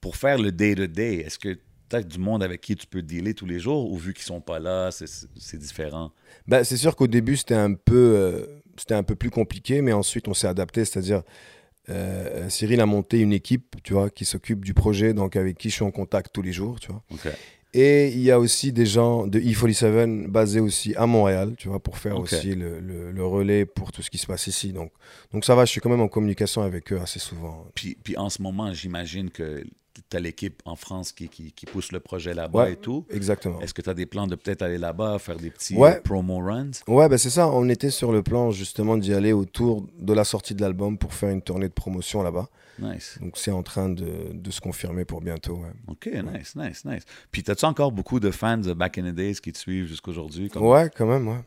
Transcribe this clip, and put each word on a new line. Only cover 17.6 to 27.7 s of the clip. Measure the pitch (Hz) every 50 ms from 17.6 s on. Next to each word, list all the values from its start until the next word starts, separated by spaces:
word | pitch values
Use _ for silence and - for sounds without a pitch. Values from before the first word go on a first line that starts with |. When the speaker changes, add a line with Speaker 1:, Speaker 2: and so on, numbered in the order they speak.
| _ _ -
Speaker 2:
Et | 131 131 139 143 143 143 139
il | 120 123
y | 127 127
a | 127 123
aussi | 120 117 - - - 139 127
des | 113 117
gens | 107 98 117 117 117 120 120 107
de | 101 95 113
E | 117 120 113
forty-seven | 104 120 117 110 - 120 110 107 113 117 117 113 107 - -
basés | 98 110 110 104 101 110
aussi | 110 104 95 - - 107 104
à | 95 113
Montréal, | 117 117 113 104 98 95 92 95 104 117 -
tu | - 95
vois, | 98 95
pour | - - - -
faire | - 107 104
Speaker 1:
Ok. | 95 90
Speaker 2:
aussi | 85 - 82 76 98 95
le, | 92 87 85 85 82
le, | 90 92 92 85 85 87 90
le | 95 92
relais | 92 92 101 98 98 101 104 202
pour | - - - 98 - -
tout | - -
ce | -
qui | - 175
se | -
passe | - 95 87 -
ici. | - 92 - - 98 92
Donc, | 90 82 80 _ _ _ - - - - _ -
donc | 107 107
ça | - 127
va, | 120 127
je | 117
suis | - 107
quand | - 120
même | 120 120
en | 113 101
communication | - 113 107 104 98 - 107 98 - 113 104
avec | 95 90 90 82 - 101
eux | 92
assez | 90 - - 87
souvent. | - - - 85 82 82 80 80 82 90